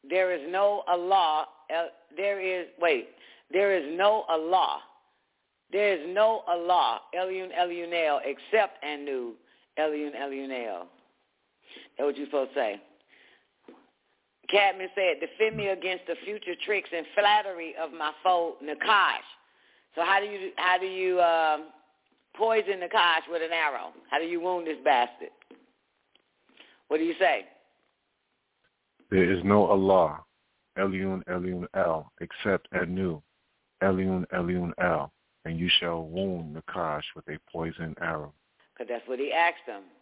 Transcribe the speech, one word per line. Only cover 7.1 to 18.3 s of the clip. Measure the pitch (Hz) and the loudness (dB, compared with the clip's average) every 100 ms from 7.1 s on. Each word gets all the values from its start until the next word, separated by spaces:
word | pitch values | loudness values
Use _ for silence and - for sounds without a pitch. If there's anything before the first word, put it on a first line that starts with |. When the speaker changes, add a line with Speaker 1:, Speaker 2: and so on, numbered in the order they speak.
| 175 | -6
Speaker 1:
Elyun | 185 190 185 170 | -4 -6 -6 -2
Elyunel, | 180 175 170 170 160 143 139 | -2 -2 -4 0 2 0 -2
except | 131 - 214 208 - | -8 0 2 2 -2
Anu, | 147 147 143 131 120 110 _ _ _ - | -10 -8 -6 -6 -6 -12 _ _ _ -2
Elyun | 156 151 147 123 | -2 -2 -6 -8
Elyunel. | 139 135 135 127 117 90 87 _ _ _ _ _ _ _ _ - - - | -8 -8 -8 -8 -8 -8 -12 _ _ _ _ _ _ _ _ -20 -18 -4
That's | 143 | -4
what | 135 | -4
you | 147 | -4
supposed | 147 127 | -4 -2
to | 147 | -2
say. | 113 101 - _ _ _ _ _ _ _ - - _ _ _ _ _ _ - | -2 -4 -14 _ _ _ _ _ _ _ -20 -20 _ _ _ _ _ _ 0
Cadman | 196 196 190 190 - | 4 4 0 -8 0
said, | 185 147 | 0 0
"Defend | 170 - 220 220 | -6 -2 -2 0
me | 202 | -4
against | 185 175 185 - | -2 -4 -6 -8
the | 165 - | -10 -8
future | 214 180 170 - | -10 -10 -10 -4
tricks | 202 - 170 | -4 -4 -10
and | 156 - | -4 2
flattery | 208 214 196 175 160 160 | 4 4 0 -8 -10 -8
of | 160 | -10
my | 160 151 - | -4 -6 0
foe, | 185 | 4